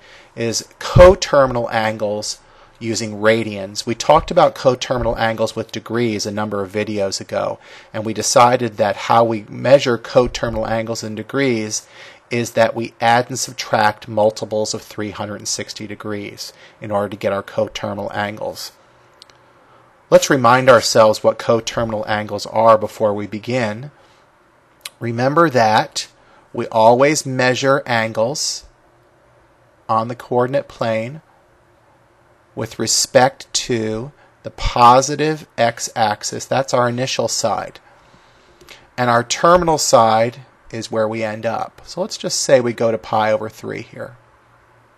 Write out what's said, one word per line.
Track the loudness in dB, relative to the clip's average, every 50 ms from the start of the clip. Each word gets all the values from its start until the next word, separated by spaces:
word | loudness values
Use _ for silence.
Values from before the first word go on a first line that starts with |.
| _ -20 -20 -20 -20 _ -10
is | -6 -6 -4 -4 -6 -8 -12 _ -14
coterminal | -6 2 8 10 10 10 10 6 0 0 2 4 4 2 0 -4 -4 -2
angles | -2 -2 0 -2 -2 -2 -4 -4 -4 -6 -6 -8 -10 -12 _ _ _ -20 -20 _ _ -10
using | -6 -4 -4 -4 -4 -6 -6 0
radians. | 2 2 2 2 0 -4 -6 -8 -10 -10 -10 -10 -6
We | -6 -6
talked | -4 2 4 4 4 4 2
about | 2 2 2 2 2
coterminal | 2 0 0 0 0 -4 -4 -4 -2 -2 -2 -2 0
angles | -2 -2 0 -2 -4 -4 -4
with | -8 -10 -8
degrees | -10 -12 -8 -6 -4 -2 -2 -2 -2 -4 -6
a | -6
number | -6 -6 -6 -4 -4 -6
of | -6 -4
videos | -4 -4 -4 -4 -4 -4 -4 -4 -4 -8
ago, | -10 -6 -4 -4 -4 -4 -6 -10 -14 -20 -20 -20 -20 _
and | -12 -8 -8
we | -6 -6
decided | -4 -2 2 4 4 6 6 4 2 -2 -2 -2 0
that | 0 0 0
how | -2 0 2 4 4
we | 4 2 0 -6 -8 -12
measure | -12 -4 2 4 4 6 6 2 -2 -2
coterminal | -2 0 2 2 2 2 -2 -6 -6 -4 -4 -4 -4
angles | -2 -2 -4 -4 -4 -8 -8 -8
in | -10 -10
degrees | -10 -10 -6 -4 -2 0 0 0 -2 -2 -4 -6 -8 -10 _ -20 -20 -20 -20 -20 -20 _ -8
is | -6 -6 -4 -2
that | 0 2 2 2 0
we | -4 -8 -8 -6 -2
add | 2 2 2 2 2 -2
and | -6 -8
subtract | -8 -10 -10 -12 -6 -2 0 2 2 0 0 -2 -10 -6
multiples | -2 0 0 0 0 -2 -10 -6 -4 -4 -4 -4
of | -6 -10
three | -12 -14 -12 -10 -10 -10
hundred | -8 -10 -10 -10 -10
and | -12 -8 -8
sixty | -8 -8 -8 -12 -12 -14 -14
degrees | -14 -14 -12 -10 -10 -8 -8 -10 -12 -14 -14 -16 -18 -18 -20 -20 -20 _ -16
in | -10 -4
order | -2 -2 -2 -4
to | -6 -4
get | -4 -2 -2
our | -4
coterminal | -6 -6 -4 -4 -4 -4 -4 -8 -8 -8 -8 -8 -8 -8 -6
angles. | -6 -6 -6 -6 -8 -10 -10 -10 -12 -14 -16 _ _ _ _ _ _ _ _ _ _ -20 _ _ _ _ _ _ _ _ _ _ _ _ _ _ _ _ 4
Let's | 4 4 4 4
remind | 2 4 6 6 6 6 8 8
ourselves | 6 6 6 4 4 6 6 6 4 4
what | 0 0 0 0
coterminal | 0 0 0 0 0 -4 -4 -4 -4 -4 -6 -6 -4 -4
angles | -4 -4 -4 -6 -8 -10 -8
are | -4 0 4 6 6 6 6
before | 4 -4 -4 0 0 0
we | 0 -2 -6
begin. | -8 -10 -10 -8 -4 -2 -2 -2 -2 -6 -8 -12 -18 _ _ _ _ _ _ _ _ _ _ _ _ _ _ _ _ _ _ -18 -18 _ -10
Remember | -8 -6 -4 0 0 2 4 4 4 4
that | 4 2 4 4 4 2 2 0 -6 -12 -12 -12 _ _ _ _ _ _ _ _
we | -8 -8 -6
always | -2 2 4 6 6 6 6 4 2 2 0 -4
measure | -6 -2 0 0 0 0 0 2 2 2 2 0
angles | -2 -2 -2 -2 -2 -2 -2 -2 -2 -2 -6 -6 -8 -8 -10 -14 -20 _ _ _ _ _ _ _ _ _ _ _ _ _ _ _ _ _ _ _ _ _ _ _ -2
on | 0 0 0 -2
the | -8
coordinate | -12 -8 -4 0 0 0 0 -2 -4 -4
plane | -6 -8 -6 -4 -4 -4 -4 -6 -8 -12 -18 _ _ _ _ _ _ _ _ _ _ _ _ _ _ _ _ _ _ _ _ _ _ _ _ _ _ -10
with | -10 -10 -10 -6 -6
respect | -4 -2 -2 -2 -2 2 2 2 2 2 0 -6 -16 _
to | -8 -8 -4 -4 -4 -4 -4 -4 -6 -8 -10 -12 -16 _ _ _ _ _
the | -18 -16
positive | -10 -4 -4 -2 2 6 8 8 8 6 4 2 -2 -2 -2 -2 -2 -4 -8 _ -2
x-axis. | 0 0 0 0 -4 -10 -8 -2 -2 0 0 0 -4 -6 -10 -10 -8 -6
That's | -4 -2 -2 -2 0 0
our | 0 0 0
initial | -2 -4 -4 -6 -4 -4 -4 -4
side. | -4 -2 -2 -2 -4 -4 -6 -10 -14 -20 _ _ _ _ _ _ _ _ _ _ _ _ _ _ _ _ -20 -20 -20 -20 _ _ -6 -2
And | 0 2
our | 2 2
terminal | 2 -2 -4 2 4 4 4 4 4 2 0 0
side | 0 4 4 4 6 6 4 2 0 0 -4 -10 -20 _ _ _ _ -14
is | -12 -12 -10 -6
where | -2 -2 -2
we | -2 -2 -4
end | -6 -6 -6 -6 -6
up. | -4 -4 -4 -8 -8 _ -20 -20
So | -14 -8 -8
let's | -8 -8 -8 -10
just | -8 -6 -6 -4
say | 2 4 4 4
we | 4 0
go | -2 0 0 0
to | 0 -2
pi | -4 -2 0 0 2 2
over | 0 0 -2 -6
three | -12 -12 -12 -12 -10 -12
here. | -12 -14 -14 -14 -14 -16 -16 _ _ _ _ _ _ _ _ _ _ _ _ _ _ _ _